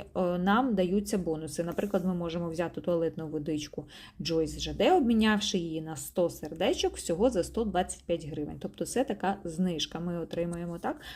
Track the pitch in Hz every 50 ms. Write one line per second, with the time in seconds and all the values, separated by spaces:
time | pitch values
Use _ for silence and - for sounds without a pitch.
0 | - - - 180 185 175 180 180 180 196 208 240 269 254 208 185 185 175 196 208
1 | 202 - 220 190 170 165 156 156 160 151 - - 170 175 175 - 208 202 - 185
2 | 175 185 180 175 170 165 165 175 170 165 160 175 170 165 - 190 - 180 175 165
3 | 165 160 156 160 160 147 156 156 147 170 156 151 151 - - 156 147 - - -
4 | - - - - 139 170 165 160 160 147 - - - 160 151 160 202 294 370 359
5 | 247 240 233 220 220 220 214 202 - - - 180 170 165 160 160 156 156 160 135
6 | - - - 185 170 160 165 - 160 151 165 165 185 262 370 - 392 359 - -
7 | - - 165 175 226 269 240 175 160 - - 220 233 202 175 180 185 - - -
8 | - - 170 160 160 143 151 147 147 151 156 139 - - - - 165 - - 233
9 | 269 - 202 202 - 190 196 - - 170 160 175 185 185 170 147 - - - 165
10 | 170 175 175 170 165 - - 170 170 170 170 170 175 170 170 - - - - -
11 | - - -